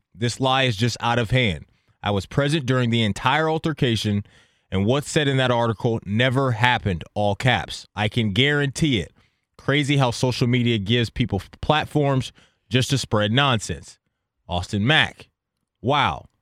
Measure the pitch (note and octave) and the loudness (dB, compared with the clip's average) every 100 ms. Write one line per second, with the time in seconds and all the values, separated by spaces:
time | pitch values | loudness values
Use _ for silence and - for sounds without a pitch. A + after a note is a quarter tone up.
0 | _ - A#2+ - C3 C3 C3 G2 A#2+ - | _ -6 -4 0 0 2 2 2 -2 0
1 | A#2 A#2 A#2 B2+ A#2 D#2 - _ _ _ | 0 0 0 0 0 -2 -10 _ _ _
2 | G2 G2+ - - C#3+ D#3+ C3 C3 B2 A#2 | -4 -2 -2 -2 0 0 0 0 2 2
3 | A2 G2 B2+ D3 D#3+ D#3+ D#3+ D3+ C3+ A2 | 0 0 0 0 0 -2 -4 -2 0 0
4 | G#2+ G2+ - _ _ _ _ F#2+ G2+ C3+ | -2 -4 -6 _ _ _ _ -2 0 0
5 | - E3 C#3+ C3+ B2+ A#2+ A#2 A2 B2 A2+ | 0 -2 0 2 2 2 0 0 -2 -2
6 | - G#2 C3 B2+ C3+ A2 B2 A#2+ G#2+ F2 | -2 0 2 2 0 2 2 2 -2 -4
7 | - - G#2 G2 B2+ A2+ - - - - | -6 -2 -2 0 0 0 -2 -12 -12 -4
8 | G#2+ - A2 F#2+ C#3 D3 C#3+ - D#3 A#2 | -4 -2 0 2 2 0 -2 -2 0 0
9 | D#2+ _ _ _ _ _ - C#3+ C#3 C#3+ | -4 _ _ _ _ _ -2 0 2 2
10 | B2+ - - A#2+ B2 B2 A#2+ A2+ G2 A#2+ | 2 2 -2 0 0 2 2 0 2 2
11 | A#2 - A#2 G2 - - - D3+ - D3+ | 0 -2 -2 -4 -6 -6 0 0 0 0
12 | C#3 C3+ A#2 - _ _ _ B2+ B2+ C3+ | 0 0 -2 -10 _ _ _ -2 0 -2
13 | - A2 G#2 A#2+ C#3+ A#2 - - - - | 0 0 0 2 2 0 -2 -10 -14 -20
14 | _ _ _ _ - F2 F2 G#2+ A2 D#3 | _ _ _ _ -8 -6 -4 -2 2 4
15 | A#2+ - - _ _ _ _ _ A2 C#3+ | 2 -4 -20 _ _ _ _ _ -2 0
16 | A#2 C2+ - _ | 0 -2 -10 _